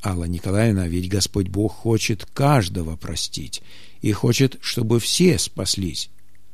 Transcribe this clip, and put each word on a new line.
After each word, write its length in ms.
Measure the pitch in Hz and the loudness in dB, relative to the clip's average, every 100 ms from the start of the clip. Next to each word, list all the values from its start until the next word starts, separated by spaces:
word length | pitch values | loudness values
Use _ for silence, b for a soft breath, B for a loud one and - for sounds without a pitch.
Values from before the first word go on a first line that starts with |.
Алла 220 | - 90 | -4 -2
Николаевна, 640 | 87 87 92 98 113 98 87 | -2 -4 0 2 4 2 0
ведь 200 | 87 90 | -2 0
Господь 400 | 98 - 101 95 | 0 0 0 0
Бог 240 | 98 107 | 0 0
хочет 520 | - 113 110 - 104 | 0 0 2 2 -2
каждого 720 | - - 139 143 90 98 82 78 | -4 0 4 4 4 -2 -4 -6
простить 680 | - 82 - - 78 - B B B B | -6 -4 -4 -6 -6 -10 B B B B
и 100 | - | 0
хочет, 460 | 101 123 117 135 - | 2 4 4 4 2
чтобы 360 | - - 110 117 | -6 -2 2 2
все 400 | - - 180 143 | 2 4 6 4
спаслись, 720 | - - 95 - 90 - - - - - - | 0 -2 -2 0 -2 -4 -8 -10 -12 -12 -12